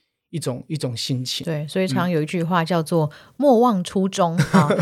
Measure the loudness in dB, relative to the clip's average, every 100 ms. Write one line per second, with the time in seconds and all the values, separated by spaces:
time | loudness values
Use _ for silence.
0 | _ _ _ -8 -6 -6 -6 -6 -6 -6
1 | -4 -4 -4 -6 -6 -6 -4 -2 -2 -2
2 | 0 -2 -2 -2 0 0 0 -2 0 0
3 | 0 -4 -16 0 4 6 4 2 -2 -2
4 | -2 0 0 2 2 4 4 2